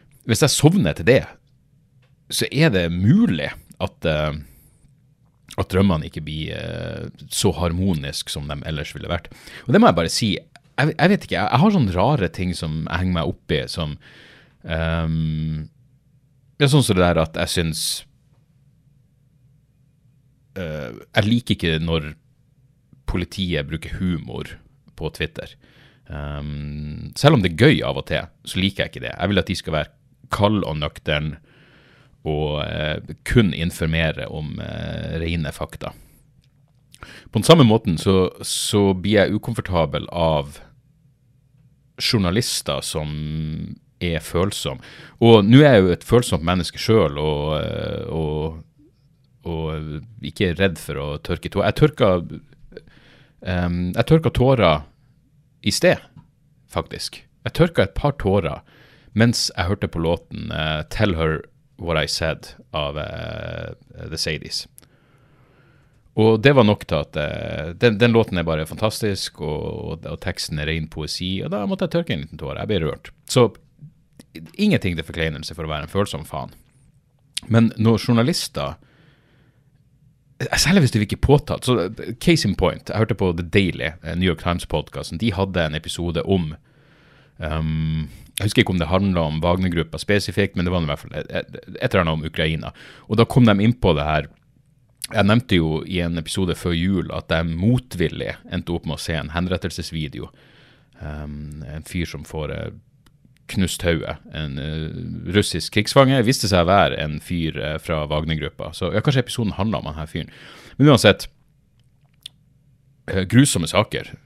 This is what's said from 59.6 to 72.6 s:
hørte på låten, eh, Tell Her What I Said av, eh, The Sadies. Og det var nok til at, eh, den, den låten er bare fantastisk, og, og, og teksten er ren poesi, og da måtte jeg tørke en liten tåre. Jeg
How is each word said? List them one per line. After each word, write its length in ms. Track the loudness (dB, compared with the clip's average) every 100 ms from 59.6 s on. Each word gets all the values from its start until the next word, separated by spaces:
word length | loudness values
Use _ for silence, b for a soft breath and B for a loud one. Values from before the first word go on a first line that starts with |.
| -2
hørte 180 | -2 -4
på 140 | -2
låten, 480 | 0 -2 -4 -12 -8
eh, 320 | -4 -4 -4 -6
Tell 240 | -2 0 0
Her 300 | 0 -2 -6 _ _ -12
What 180 | -4 -2
I 40 | -2
Said 440 | -2 -4 -4 -10 -20 _
av, 240 | -6 -6 -6
eh, 720 | -10 -10 -10 -10 -10 -10 -12 -16 _ -18 -12
The 80 | -6
Sadies. 480 | -4 -6 -6 -10 -10 _ b b b b b b b b b b b b b 2
Og 260 | 4 6
det 100 | 6 6
var 80 |
nok 220 | 6 4 0
til 120 | -4
at, 160 | -2 -4
eh, 580 | -4 -6 -8 -8 -8
den, 240 | 0 0 4
den 120 | 4
låten 260 | 4 2 0
er 60 |
bare 220 | 0 -2 -4
fantastisk, 760 | -4 -4 -2 -4 -4 -6 -8
og, 220 | -6 -6
og, 420 | -6 -8 -8 -10 -10
og 140 | -10
teksten 360 | -8 -8 -6 -6
er 80 | -4
ren 200 | -4 -6
poesi, 540 | -8 -8 -6 -6 -4
og 80 | -4
da 140 | -6 -4
måtte 200 | -4 -2
jeg 80 | -2
tørke 180 | -4 -6
en 80 |
liten 160 | -8 -10
tåre. 200 | -10
Jeg 120 | -8